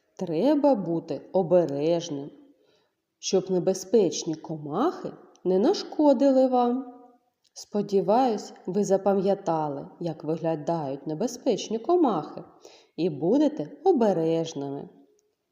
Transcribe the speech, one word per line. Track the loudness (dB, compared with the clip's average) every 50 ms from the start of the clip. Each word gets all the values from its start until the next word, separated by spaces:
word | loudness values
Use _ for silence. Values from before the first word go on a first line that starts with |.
| _ _ _
треба | -10 -6 -4 -2 0 2 2 2 4 4 2 2
бути | 2 0 -2 -4 -4 -4 -6 -8 -8 -6 -2 0
обережним, | 0 2 4 4 4 4 4 0 -2 0 0 0 0 -2 -6 -8 -8 -10 -10 -14 -20 -20 _ _ _ _ _ _ _ _ _ _ _ _ _ _ _
щоб | -8 -2 0 0 0 2
небезпечні | 0 0 2 0 -2 -2 -2 0 2 4 4 4 0 -4 -6 -6 -6
комахи | -8 -8 -10 -12 -10 -8 -6 -4 -2 -2 -2 -2 -6 -10 -14 -14 -16 -20 -20 -18 _ -2
не | 0 2 2
нашкодили | 4 2 2 0 -2 -8 -2 2 4 4 6 6 4 4 6 4 4 4
вам. | 4 2 2 2 0 -2 -6 -8 -14 -20 -20 -20 _ _ _ _ _ _ _ _ _
Сподіваюсь, | -20 -14 _ -4 -4 -4 0 0 0 2 4 2 4 4 2 0 -4 -6 -12 -18 -14 -10
ви | -6 -2 -2 0
запам'ятали, | 2 2 2 2 2 2 2 2 0 0 -2 -2 -2 -2 -2 -2 -4 -6 -8 -10 -14 -14 -10
як | -8 -8 -8 -8 -6
виглядають | -6 -4 -4 -2 -4 -4 -4 -2 -4 -4 -4 -4 -6 -8 -8 -6 -6
небезпечні | -6 -4 -4 -6 -6 -4 -2 -2 -2 -2 -2 -6 -6 -6
комахи, | -2 0 2 4 4 2 2 0 -4 -6 -10 -16 -18 -18 -20 _ _ -20 -20 -20 _ _ _
і | -2 -2 -2
будете | -2 -2 0 2 2 4 2 2 0 -2 -10 -10 -8 -2 2
обережними. | 2 4 4 4 2 2 2 2 0 0 0 -2 -4 -6 -8 -8 -8 -8 -10 -10 -14 -18 -20 _ _ _ _ _ _ _ _ _ _